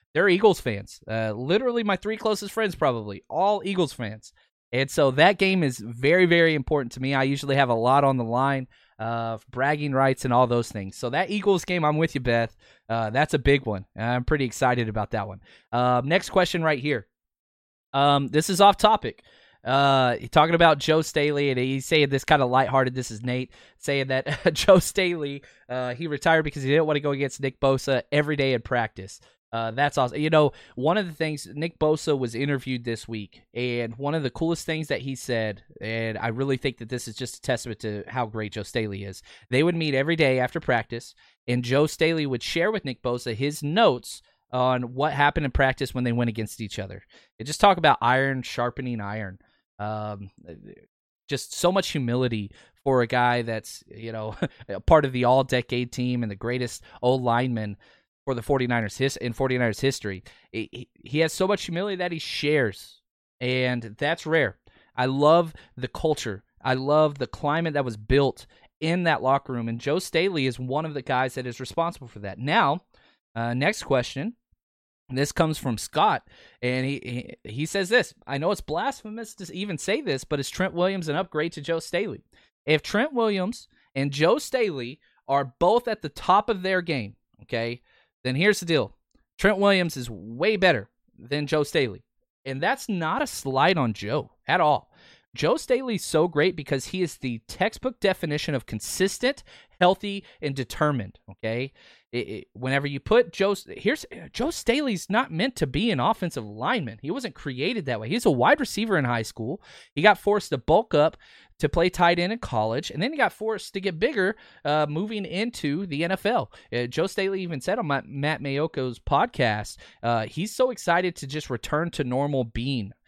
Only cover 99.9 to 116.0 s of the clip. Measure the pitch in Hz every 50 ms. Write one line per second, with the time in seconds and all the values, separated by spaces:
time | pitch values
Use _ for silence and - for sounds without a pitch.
99.9 | 190 - - 208 196 98 - - - _ - 143 139 135 123 - - - 156 151
100.9 | 143 123 95 101 - _ _ - 101 - - 110 113 120 131 135 - _ - -
101.9 | - _ _ _ - 123 - - 110 98 - _ _ 110 123 131 135 139 143 143
102.9 | 143 131 - - - 240 240 - - - 190 202 202 - - - - - - 202
103.9 | 294 - - - - - 170 135 - - 240 302 240 - - - 233 285 302 262
104.9 | 208 170 - - 196 226 269 - 160 160 214 269 - - 165 135 127 143 214 233
105.9 | 185 127 123 185 226 - 185 165 - 135 107 104 104 110 123 175 254 233 147 117
106.9 | 113 110 - 143 202 269 254 190 - - - 147 127 123 143 190 240 220 151 135
107.9 | 120 104 110 117 180 240 - 190 147 123 123 151 - - 254 - - 202 220 220
108.9 | 196 156 135 120 120 117 110 - - - 110 120 - - - - - - - _
109.9 | _ 147 160 208 208 - - 202 208 202 - - 147 127 - - 156 202 240 -
110.9 | - 147 147 165 - - _ - - - - _ _ _ - 143 - 175 170 180
111.9 | - - 180 170 175 175 175 185 226 233 - - 127 110 107 110 113 131 - -
112.9 | - 143 190 269 320 294 247 - - - 214 220 220 180 - - - 196 185 196
113.9 | 170 156 202 285 - 202 185 190 - - - - - - - 143 147 156 151 147
114.9 | 147 160 202 214 226 208 196 - 165 185 226 240 - - - 147 143 175 196 180
115.9 | 147 143